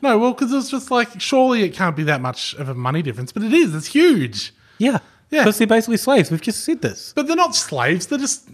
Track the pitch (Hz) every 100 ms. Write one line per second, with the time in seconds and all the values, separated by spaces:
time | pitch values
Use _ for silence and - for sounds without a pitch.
0 | 277 220 247 247 247 269 240 269 - 247
1 | 233 180 - 269 262 240 185 - 180 151
2 | 151 143 127 123 - - 135 123 123 156
3 | 147 107 127 208 214 320 254 156 147 285
4 | 349 226 120 - - _ _ _ 240 233
5 | - _ _ 302 214 208 220 226 226 214
6 | - 269 156 160 - - - 330 120 95
7 | - - 285 339 330 - - 139 123 180
8 | - 285 269 - -